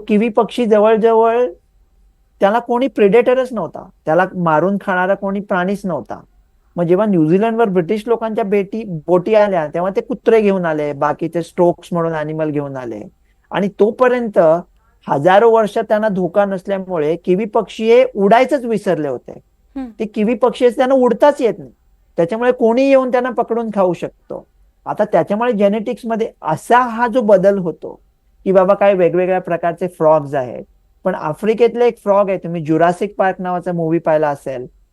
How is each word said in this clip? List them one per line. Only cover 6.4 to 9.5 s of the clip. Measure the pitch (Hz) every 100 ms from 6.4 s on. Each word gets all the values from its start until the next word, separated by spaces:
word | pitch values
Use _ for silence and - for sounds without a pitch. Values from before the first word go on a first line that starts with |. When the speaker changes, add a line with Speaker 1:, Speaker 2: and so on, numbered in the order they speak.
| _ _ _ 170
Speaker 1:
मग |
जेव्हा | 170 185 214
न्यूझीलंडवर | 180 156 190 226 226 226
ब्रिटिश | 185 165 214 233
लोकांच्या | 226 226 220
बेटी, | 202 202 190 220 214 160 156
बोटी | 180 196 214
आल्या, | 208